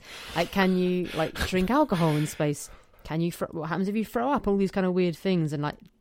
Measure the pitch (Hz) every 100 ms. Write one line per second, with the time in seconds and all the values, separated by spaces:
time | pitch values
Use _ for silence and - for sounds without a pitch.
0 | - - - 156 170 196 190 185 180 180
1 | 175 - 160 - - 185 185 269 302 175
2 | 165 151 151 - 151 147 - - - -
3 | - 160 170 - - 165 156 170 190 214
4 | 208 240 240 214 202 202 190 202 185 180
5 | 180 151 196 180 156 147 147 - - -